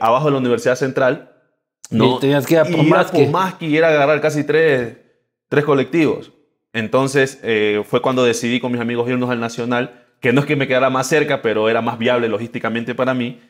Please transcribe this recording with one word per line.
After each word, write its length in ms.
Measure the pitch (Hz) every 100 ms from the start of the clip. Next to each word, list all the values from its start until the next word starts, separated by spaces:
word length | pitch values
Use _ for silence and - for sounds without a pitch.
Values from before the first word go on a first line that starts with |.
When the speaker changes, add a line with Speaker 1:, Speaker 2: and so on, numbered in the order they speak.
Speaker 1:
abajo 240 | 113 127 151
de 60 |
la 60 | 135
Universidad 360 | 127 117 127 123
Central, 580 | 135 131 127 156 - _ _ _ _ _ -
¿no? 260 | 117 123 123
Speaker 2:
Y 20 |
tenías 260 | 135 143 131
que 80 | 160
ir 40 |
a 60 | 156
Speaker 1:
Y 40 |
ir 20 | 160
a 20 |
Speaker 2:
Pomasque. 420 | 156 165 170 156 139
Speaker 1:
Pomasque 400 | 170 185 - 165
y 100 | 151
era 120 | 165
agarrar 300 | 151 143 151
casi 240 | 151 147
tres, 540 | 143 151 160 131 117 - _ _ _ _ -
tres 140 | 135
colectivos. 680 | 147 139 127 170 143 - - _ _ _ _
Entonces, 680 | 113 107 127 135 139 135 -
eh, 400 | 110 110 107 104 104
fue 160 | 123
cuando 220 | 135 127 123
decidí 340 | 117 120 123
con 120 | 127
mis 100 | 120
amigos 260 | 117 120 120
irnos 220 | 127 123
al 100 | 120
Nacional, 640 | 117 117 117 123 127 - _ _
que 140 | -
no 60 | 143
es 60 | 143
que 80 | 139
me 120 | 135
quedara 220 | 127 131
más 160 | 131 131
cerca, 360 | 156 147 139
pero 260 | 117 107 110
era 120 | 117
más 160 | 117 117
viable 280 | 117 123 117
logísticamente 680 | 104 117 120 113 113 117 120
para 180 | 127
mí. 260 | 127 120 - _